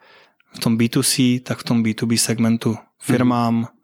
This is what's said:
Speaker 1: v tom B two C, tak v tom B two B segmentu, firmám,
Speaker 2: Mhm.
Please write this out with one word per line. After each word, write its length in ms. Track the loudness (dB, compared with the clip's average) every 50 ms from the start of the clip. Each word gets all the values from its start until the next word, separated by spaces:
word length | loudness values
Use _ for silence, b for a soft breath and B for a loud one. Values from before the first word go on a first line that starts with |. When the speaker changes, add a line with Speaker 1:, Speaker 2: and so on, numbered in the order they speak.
| b b b b b b b b _ _ -12
Speaker 1:
v 40 | -4
tom 180 | -2 0 2
B 120 | 2 0 0
two 140 | 0 0 0
C, 380 | 0 0 2 2 2 2 0
tak 180 | -2 -6 -10 -8
v 60 | -4
tom 180 | -2 0 0 0
B 120 | 0 -2
two 120 | -2 -2 -2
B 80 | 0 0
segmentu, 580 | 0 0 0 0 2 2 0 0 0 -2 -4 -4 -8 _ _ _
firmám, 540 | -4 -2 0 2 2 2 2 2 0 0 0
Speaker 2:
Mhm. 120 | 0 -2 -4 -8 _